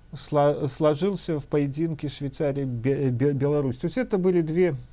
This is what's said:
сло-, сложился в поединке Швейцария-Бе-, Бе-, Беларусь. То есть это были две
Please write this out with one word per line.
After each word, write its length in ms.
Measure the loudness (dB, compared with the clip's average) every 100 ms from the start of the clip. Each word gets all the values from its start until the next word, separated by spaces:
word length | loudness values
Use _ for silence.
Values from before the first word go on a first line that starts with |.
| -18
сло-, 540 | -14 -2 2 4 2 -2
сложился 720 | 0 2 2 0 -2 -4 -6
в 60 | -2
поединке 640 | 0 0 -2 -4 -4 -8
Швейцария-Бе-, 1000 | -6 -8 -2 -2 -2 -2 -2 0 2 0
Бе-, 220 | 2 2
Беларусь. 460 | 2 0 0 0 -2
То 80 | -4
есть 100 | -2
это 200 | -2 2
были 240 | 2 2
две 320 | 2 2 2 0 -8